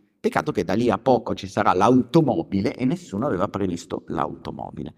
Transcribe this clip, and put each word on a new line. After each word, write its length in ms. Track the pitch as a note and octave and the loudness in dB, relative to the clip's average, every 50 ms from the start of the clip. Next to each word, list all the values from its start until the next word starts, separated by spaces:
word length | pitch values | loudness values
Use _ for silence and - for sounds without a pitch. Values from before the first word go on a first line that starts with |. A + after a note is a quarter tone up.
| _ _ _ _ | _ _ _ _
Peccato 300 | - A3 - - D#3 D3+ | -4 -2 0 0 -2 0
che 120 | - G#3 - | -2 -2 -2
da 100 | F#2+ F#2+ | 0 0
lì 140 | A2 B2 A#2+ | 0 2 2
a 80 | G2 F#2+ | 0 2
poco 340 | - C3+ B2 A2+ A2 - G2 | 2 2 2 2 2 -2 -6
ci 140 | - G2 | -6 -8
sarà 260 | F#2+ - A2+ G2+ G#2 F2 | -4 -2 0 2 2 4
l'automobile 1000 | F#2 G2+ A2+ C3 B2+ A2+ - - E3 D#3 B2+ G#2+ E2 D#2+ - - F#2+ G2+ C3 - | 4 4 6 6 4 4 4 4 4 4 4 2 0 -2 -2 -2 -2 0 -2 -2
e 100 | - B2 | -2 -2
nessuno 400 | C3 F3+ F#3 - - F#2+ G2+ B2+ | -2 -2 -2 -6 -8 -6 -4 -2
aveva 220 | D3 G#2+ F2 F#2+ | -2 -2 -2 -2
previsto 560 | F2 - G2 G2+ F#2 E2+ E2 - - - - - | -2 -2 -2 -4 -4 -4 -6 -8 -8 -10 -10 -8
l'automobile. 880 | - F2+ D#2+ C#2+ D2+ E2 D#2+ - - - - G#1 G1+ - - C2+ C#2+ - | -6 -6 -4 -4 -6 -6 -10 -12 -12 -10 -10 -12 -12 -12 -12 -12 -12 -14